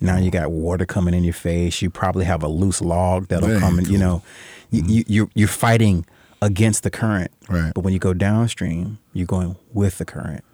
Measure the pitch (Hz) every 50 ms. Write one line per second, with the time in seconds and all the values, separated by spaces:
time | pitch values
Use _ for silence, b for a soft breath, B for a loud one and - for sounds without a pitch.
0 | 87 92 92 92 92 90 90 87 80 - 85 80 80 85 92 87 90 87 - 104
1 | 90 87 87 87 87 85 85 - - 87 85 85 87 87 - - 95 90 - -
2 | - 92 92 95 92 87 90 78 78 76 80 80 98 98 87 - 90 85 85 87
3 | 92 90 92 92 95 - 92 85 82 107 110 104 90 - 80 87 90 85 98 98
4 | 92 90 87 87 B B B B B B B B B B - 78 80 87 107 113
5 | - - 101 107 104 - - 113 104 95 - - - 117 113 113 113 104 95 85
6 | 82 b b b b b b b 104 104 101 90 113 113 104 - - 101 - -
7 | 117 110 104 95 87 - - _ - - 92 85 80 78 - 98 87 95 95 92
8 | - 95 92 90 98 101 107 110 117 113 - - 95 90 80 85 92 104 107 107
9 | _ _ _ - 90 - 95 92 90 87 95 - _ _ - 101 101 95 - -
10 | 92 - - 76 - 82 76 - - _